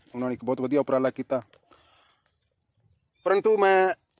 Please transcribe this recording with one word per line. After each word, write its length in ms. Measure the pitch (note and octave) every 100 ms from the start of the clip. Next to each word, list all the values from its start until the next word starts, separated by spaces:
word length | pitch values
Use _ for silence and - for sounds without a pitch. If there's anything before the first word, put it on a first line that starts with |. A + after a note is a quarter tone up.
| _ B2
ਉਹਨਾਂ 120 | B2+
ਨੇ 60 |
ਇੱਕ 120 | A#2+ A#2+
ਬਹੁਤ 160 | C3
ਵਧੀਆ 180 | B2+ C#3+
ਉਪਰਾਲਾ 300 | C3 C3 C3
ਕੀਤਾ, 320 | - - C3 - _ _ _ _ _ _ _ _ _ _ _ _ _ _ _ _ _
ਪਰੰਤੂ 340 | F3 G3 A3 G#3
ਮੈਂ 360 | G3 F#3+ F#3 - _